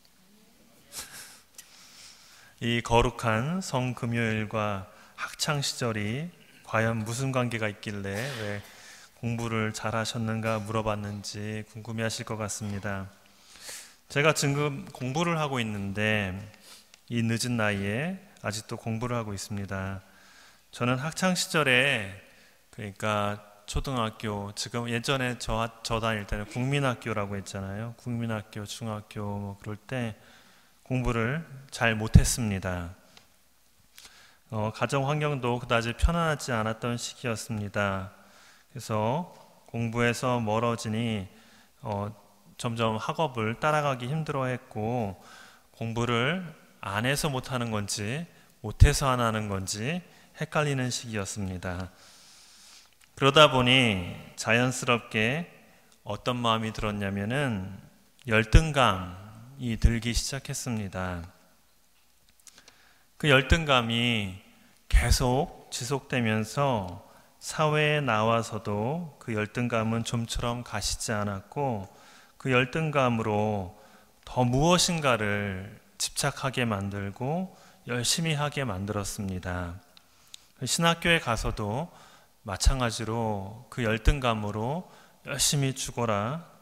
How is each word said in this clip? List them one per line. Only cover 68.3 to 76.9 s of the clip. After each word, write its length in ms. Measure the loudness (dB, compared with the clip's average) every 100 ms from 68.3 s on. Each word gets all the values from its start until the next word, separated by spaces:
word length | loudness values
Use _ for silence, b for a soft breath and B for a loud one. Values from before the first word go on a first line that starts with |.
| 4 0 -6 -4 -2 -2 -4 -6 -12
그 160 | -4 -2
열등감은 680 | -2 -2 0 0 2 0
좀처럼 600 | 0 -2 -2 -2 -2 -4
가시지 480 | -6 -4 -4 -4 -2
않았고, 840 | -2 -2 -4 -6 -4 -2 -2 -6 B B B B _
그 120 | 2
열등감으로 1300 | 4 4 0 0 2 4 4 2 2 2 0 -4 -10 B B B _ -6
더 180 | 0
무엇인가를 1400 | 4 4 6 6 4 2 2 2 2 0 -2 -6 -10 -16 -20 -8
집착하게 640 | -6 -2 -2 -2 -4 0 0
만들고 880 | 0 -2